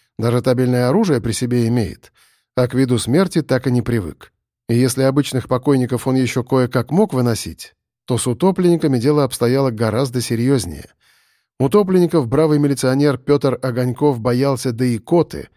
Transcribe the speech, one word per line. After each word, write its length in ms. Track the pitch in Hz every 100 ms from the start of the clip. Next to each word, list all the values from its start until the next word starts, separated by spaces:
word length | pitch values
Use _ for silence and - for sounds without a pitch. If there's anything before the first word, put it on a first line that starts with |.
| _ -
даже 260 | 117 120
табельное 460 | 131 123 127 123 123
оружие 320 | 170 202 127
при 120 | 113
себе 340 | 107 123 123 113
имеет, 460 | 123 104 - _ _ _ _ _
а 140 | - 123
к 60 |
виду 240 | 123 131 120
смерти 440 | 110 147 185 170
так 240 | 139 131 135
и 60 |
не 100 | 123
привык. 500 | 120 117 85 - - _ _ _ -
И 80 | 120
если 260 | 127 131
обычных 460 | 135 139 139 131 -
покойников 580 | 127 147 139 123 123 131
он 80 |
ещё 300 | 131 127 135
кое-как 480 | 120 131 123 127 -
мог 220 | 160 214
выносить, 600 | 127 123 110 87 71 - _ _ _
то 120 | - 120
с 120 | 127
утопленниками 680 | 113 185 185 180 170 160 127
дело 260 | 127 147
обстояло 480 | 135 - 120 135 135
гораздо 480 | 110 113 107 135 123
серьёзнее. 680 | 120 113 123 135 87 71 - _ _ _ _ _ _ -
Утопленников 680 | 135 208 190 185 170 170 117
бравый 320 | 135 160 151
милиционер 580 | 143 135 131 131 147 127
Пётр 400 | - 143 135 123
Огоньков 600 | 131 120 127 120 147 120
боялся 500 | 120 123 139 131 131
до 260 | 117 127 117
икоты, 520 | - 175 151 73 67